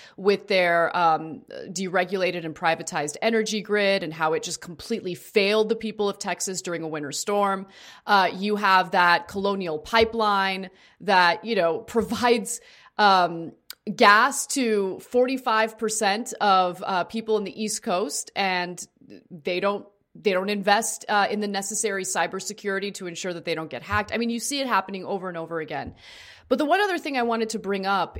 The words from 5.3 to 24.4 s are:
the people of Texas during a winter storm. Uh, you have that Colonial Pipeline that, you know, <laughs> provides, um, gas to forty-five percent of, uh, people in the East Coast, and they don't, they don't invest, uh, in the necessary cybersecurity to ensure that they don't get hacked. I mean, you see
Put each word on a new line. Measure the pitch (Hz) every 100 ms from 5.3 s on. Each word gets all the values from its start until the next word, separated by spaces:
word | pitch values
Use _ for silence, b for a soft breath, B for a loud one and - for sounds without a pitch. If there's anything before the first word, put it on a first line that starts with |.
| 214 196 214 208
the | 226
people | 220 208 202
of | 196
Texas | 202 180 - 185
during | - 165
a | 160
winter | 156 147
storm. | 160 - 202 202 190 196 B B B -
Uh, | 202 185
you | 185 202 202
have | 202 190 175
that | 190 175 170 -
Colonial | 202 196 196 175 156
Pipeline | - 226 226 226 214 202 190 190 185 b b b
that, | 175 185 175 170 220
you |
know, | 208 165 160
<laughs> |
provides, | - 233 175 185 240 247 196 - B B B -
um, | 208 190 175 165 165 - - - - 175
gas | 220 208 262 269 -
to | 285 240 214 190 -
forty-five | - 247 254 262 254 220 220 220
percent | 220 214 202 208 247 -
of, | 208 190 180 175
uh, | - 190
people | 175 226 220 214
in |
the | 196 -
East | 214 -
Coast, | 233 180 254 - - -
and | 196 180 175 180 - _ - 98 -
they | 170 185 180
don't, | 202 202 - _ _ 165
they | 202
don't | 185 190
invest, | 208 202 208 220 - -
uh, | 208 196
in | 208
the | 208
necessary | 196 196 208 220 196 185
cybersecurity | 185 170 190 190 208 202 196 202
to | 196 185
ensure | 165 190
that | 170
they | 165
don't | 160 160
get | 123
hacked. | - 208 208
I | 220
mean, | 233
you |
see | 233